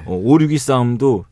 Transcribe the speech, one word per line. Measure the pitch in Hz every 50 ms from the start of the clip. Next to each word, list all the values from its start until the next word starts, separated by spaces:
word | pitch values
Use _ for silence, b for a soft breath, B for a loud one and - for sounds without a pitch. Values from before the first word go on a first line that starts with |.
| 78
어, | 85 90
오, | 90 95 117 139 160
육 | 156 151
위 | 151 147
싸움도 | - - 139 127 123 120 120 117 131 139 123 98 85 -